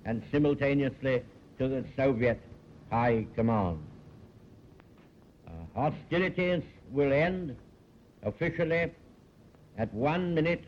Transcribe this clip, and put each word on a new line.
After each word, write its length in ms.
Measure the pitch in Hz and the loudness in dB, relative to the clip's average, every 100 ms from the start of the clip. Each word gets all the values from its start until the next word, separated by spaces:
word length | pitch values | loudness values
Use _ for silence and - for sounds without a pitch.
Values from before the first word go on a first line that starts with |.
| 113 | -6
and 160 | 117 - | -6 -2
simultaneously 920 | 147 147 139 139 139 135 - 135 123 - - - - | 2 2 2 2 2 0 -2 0 0 -2 -14 -14 -4
to 100 | 131 | -2
the 160 | 131 113 - | -2 -4 0
Soviet 420 | 135 117 120 113 - - - - - | 0 2 2 0 -6 -20 -20 -20 -4
High 340 | 113 120 113 104 - | 0 2 2 0 0
Command. 420 | 113 110 92 80 76 - - - - - - - - - - - - - - - - | 2 2 2 -2 -8 -18 -20 -20 -20 -20 -20 -20 -20 -20 -20 -20 -20 -20 -20 -20 -16
Uh, 40 | 82 82 | -14 -8
hostilities 920 | 110 151 - - 170 185 - 180 175 - - - | -2 -2 -2 -2 0 0 0 0 0 -4 -14 -4
will 200 | 135 143 | 0 2
end 420 | 139 170 185 160 120 - - - - - - | 4 2 0 -6 -10 -16 -20 -20 -20 -20 -10
officially 680 | 104 - 165 165 160 165 170 - - - - - - - - 107 | -8 -2 -2 0 0 0 -2 -6 -20 -20 -20 -20 -20 -20 -14 -6
at 120 | 110 | -4
one 400 | 104 143 170 180 | 0 0 0 0
minute 280 | 165 165 170 | 0 0 0